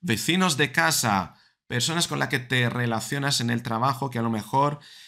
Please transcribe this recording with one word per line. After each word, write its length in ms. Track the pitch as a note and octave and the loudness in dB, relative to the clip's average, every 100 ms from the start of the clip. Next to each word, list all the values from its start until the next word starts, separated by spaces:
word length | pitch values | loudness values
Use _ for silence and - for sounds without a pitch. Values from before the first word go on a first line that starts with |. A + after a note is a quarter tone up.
vecinos 560 | F3 G#2+ - F3+ F#3 C#3 | -2 0 2 2 2 2
de 140 | C#3+ | 0
casa, 640 | E3+ E3 D3 A#2+ G2 F2 - _ _ - | 2 2 2 2 2 0 -8 _ _ -6
personas 400 | A#2+ B2 E3 D#3+ | -2 -2 0 -2
con 100 | C#3+ | -2
las 120 | C#3 | -2
que 100 | C#3 | -2
te 280 | B2 B2+ A#2+ | 0 0 2
relacionas 760 | B2 A#2+ A2+ - C#3+ C#3 C3+ | 0 0 -2 -2 -2 -2 0
en 100 | A#2 | 0
el 100 | A#2 | -2
trabajo 480 | A#2+ A2+ C3 C3 C#3 | -2 0 0 0 -4
que 80 | A#2 | -2
a 60 | |
lo 80 | A#2 | -2
mejor 480 | A2 G2+ C3+ C#3+ D3 - - | -2 -2 2 2 0 -10 -20